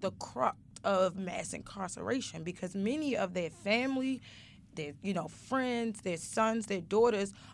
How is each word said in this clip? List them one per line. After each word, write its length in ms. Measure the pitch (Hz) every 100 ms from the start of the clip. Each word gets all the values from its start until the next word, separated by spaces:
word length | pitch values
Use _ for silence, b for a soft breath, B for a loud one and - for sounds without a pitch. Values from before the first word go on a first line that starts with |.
the 100 | 190
crux 440 | - - 247 - - - -
of 320 | - 190 185 190
mass 360 | 185 - 160
incarceration 920 | - - 196 180 - 196 262 - 160
because 300 | 165 170 180
many 420 | 196 208 294 294 226
of 180 | 190
their 160 | 180 160
family, 680 | - 202 233 269 262 262 262 B B B B -
their, 180 | - 147 147
you 100 | 190
know, 120 | 180 160
friends, 760 | - - 262 254 233 226 208
their 140 | 190 165
sons, 500 | - 233 220 226 208
their 140 | 196
daughters 520 | 165 208 233 208 196 - B